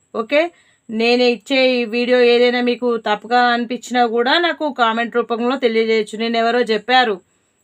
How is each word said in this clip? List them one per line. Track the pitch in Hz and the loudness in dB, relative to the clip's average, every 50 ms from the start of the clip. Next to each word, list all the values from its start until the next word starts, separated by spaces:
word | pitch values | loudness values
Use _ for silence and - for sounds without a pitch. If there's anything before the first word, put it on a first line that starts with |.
| _ _ - | _ _ -8
ఓకే, | 208 226 220 285 294 330 349 - _ _ _ _ _ _ - | -8 -6 -2 0 0 0 -2 -4 _ _ _ _ _ _ -10
నేను | 220 220 226 240 240 247 247 | -6 -2 0 2 2 2 2
ఇచ్చే | 240 240 202 - - 277 262 262 262 254 240 | 2 0 -2 -4 -2 0 2 2 2 2 0
ఈ | 240 | -2
వీడియో | 214 214 240 247 240 247 254 | -2 -2 -2 0 2 2 4
ఏదైనా | 247 240 240 240 240 247 240 247 | 4 4 4 4 4 2 2 0
మీకు | 247 247 240 240 247 240 233 | 0 -2 -2 -2 -2 -2 -2
తప్పుగా | 226 226 220 208 202 - 226 240 247 247 | -2 -2 -2 -4 -4 -2 0 0 2 2
అనిపించినా | 240 240 240 240 233 254 240 - - 233 247 240 | 2 2 0 -2 -4 -8 -8 -8 -4 0 0 0
కూడా | 233 220 240 240 262 302 339 | 0 0 0 0 0 0 0
నాకు | 349 330 302 311 302 294 247 | 0 0 -2 -2 -4 -4 -2
కామెంట్ | - 240 226 220 226 233 226 - | -2 -2 0 0 -2 -4 -4 -2
రూపంలో | 240 226 - 233 220 240 240 269 | -4 -4 -2 -4 -4 -2 -2 -2
తెలియజేయచ్చు. | 269 - 233 220 226 226 220 220 226 214 214 - 208 | 0 0 0 0 0 0 0 0 -2 -2 -4 -6 -6
నేను | 226 233 233 | -4 -2 -2
ఎవరో | 233 226 233 233 247 | 0 0 0 0 0
చెప్పారు, | 240 196 220 208 214 - 254 254 247 226 196 175 - _ _ _ _ _ _ _ | 0 0 -2 -4 -2 0 2 2 2 2 -2 -6 -8 _ _ _ _ _ _ _